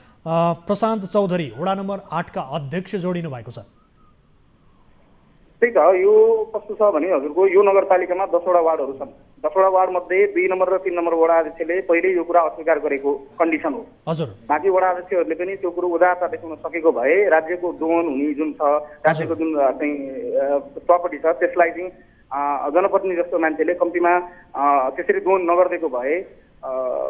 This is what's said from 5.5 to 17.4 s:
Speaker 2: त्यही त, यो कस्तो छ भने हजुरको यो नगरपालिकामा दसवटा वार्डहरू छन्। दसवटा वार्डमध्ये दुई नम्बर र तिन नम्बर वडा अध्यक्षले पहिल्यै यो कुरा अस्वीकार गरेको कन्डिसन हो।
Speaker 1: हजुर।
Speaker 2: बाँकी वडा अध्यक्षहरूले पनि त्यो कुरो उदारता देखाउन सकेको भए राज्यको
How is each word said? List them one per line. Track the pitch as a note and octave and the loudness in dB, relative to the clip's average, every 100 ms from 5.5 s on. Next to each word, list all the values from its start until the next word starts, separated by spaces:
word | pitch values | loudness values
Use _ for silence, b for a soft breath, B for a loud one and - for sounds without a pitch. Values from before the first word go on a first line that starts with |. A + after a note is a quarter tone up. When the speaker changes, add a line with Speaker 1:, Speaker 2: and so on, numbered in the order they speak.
| _ | _
Speaker 2:
त्यही | A#3 | 2
त, | G3+ | 4
यो | D#3 F#3 G3 G#3+ A3 A3 G#3+ G#3+ | 4 6 6 6 6 4 -2 -8
कस्तो | - | -10
छ | G#3 G#3 | 0 2
भने | D#3 F3 | 2 0
हजुरको | D#3+ C#3+ D3+ F#3+ | -2 -2 2 4
यो | F#3 | 6
नगरपालिकामा | G3+ G3 F#3 F#3 F3 F3+ F#3+ | 6 4 4 2 2 -2 0
दसवटा | E3+ F#3 F3 | 0 2 2
वार्डहरू | E3 D#3 C3+ | 2 0 -4
छन्। | C3+ C#3 - _ _ D3+ | -8 -12 -16 _ _ -4
दसवटा | F#3+ F#3+ | 2 4
वार्डमध्ये | F#3 F#3 F3+ F3 F#3 G3+ | 4 2 -2 -2 2 2
दुई | F3 F#3 | 2 0
नम्बर | F#3 F#3 | 0 0
र | F#3 | 0
तिन | F#3+ | -2
नम्बर | F3 E3+ | -2 -2
वडा | E3 E3 E3 | 2 4 4
अध्यक्षले | D#3 - D#3+ F3+ | 0 -4 -4 -4
पहिल्यै | F#3+ E3+ F#3 F3+ | 0 2 2 0
यो | |
कुरा | D#3+ F3 | 2 2
अस्वीकार | D#3 - D#3+ D3+ | 2 -2 0 0
गरेको | D3 C#3 C#3+ | 0 -2 -2
कन्डिसन | C#3 - - E3 D#3 D#3 | -4 -6 -4 -2 0 -4
हो। | B2 - _ - | -6 -10 _ -8
Speaker 1:
हजुर। | D#3+ C#3+ G2 A2+ | -6 -6 -10 -4
Speaker 2:
बाँकी | D3+ G3 | -2 2
वडा | F#3 F#3 | 2 2
अध्यक्षहरूले | F3+ F3 F#3 D#3+ | 0 -2 -2 -2
पनि | D#3+ F3+ G3 | -2 -6 -4
त्यो | F3+ | -6
कुरो | F3 F3+ | -4 -2
उदारता | E3+ F3+ F3+ F3 | 2 2 2 -2
देखाउन | D#3+ E3 | -6 -10
सकेको | D3+ E3 E3 D#3+ | -12 -8 0 0
भए | B2 B2+ F3+ G3+ | 2 2 2 4
राज्यको | D#3+ | 2